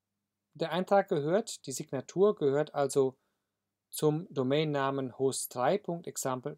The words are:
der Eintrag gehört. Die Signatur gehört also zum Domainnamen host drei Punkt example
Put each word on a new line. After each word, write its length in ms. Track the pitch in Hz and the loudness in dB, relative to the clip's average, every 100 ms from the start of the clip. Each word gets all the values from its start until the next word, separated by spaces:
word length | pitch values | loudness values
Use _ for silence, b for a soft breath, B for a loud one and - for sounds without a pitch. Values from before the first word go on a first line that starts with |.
| _ _ _ _ _ | _ _ _ _ _
der 180 | - 160 | -8 -4
Eintrag 380 | 165 185 202 196 | -4 2 2 4
gehört. 560 | 165 147 190 226 - - | 0 2 0 0 -10 -10
Die 80 | |
Signatur 640 | 131 - 135 - 170 208 - | -10 -8 -8 -6 2 2 4
gehört 380 | 143 139 151 | 2 2 0
also 440 | 147 139 143 131 - _ _ _ _ _ _ _ | -2 0 2 2 -2 _ _ _ _ _ _ _
zum 440 | - 151 151 185 | -2 0 0 -4
Domainnamen 840 | 139 127 147 156 143 135 139 131 - | -4 0 2 2 0 0 -2 -6 -2
host 340 | 135 123 - | -2 -2 -6
drei 240 | 127 127 196 | -2 0 0
Punkt 300 | - 170 170 | -2 -8 -8
example 480 | - 135 127 143 | -8 -6 -6 -8